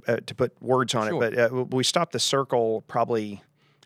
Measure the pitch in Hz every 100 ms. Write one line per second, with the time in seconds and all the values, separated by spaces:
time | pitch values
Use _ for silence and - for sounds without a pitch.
0 | - 113 - - 120 - 120 127 120 117
1 | 107 127 113 113 117 127 123 131 - 175
2 | 170 120 - 139 135 123 113 110 - 120
3 | 117 113 104 98 - _ _ _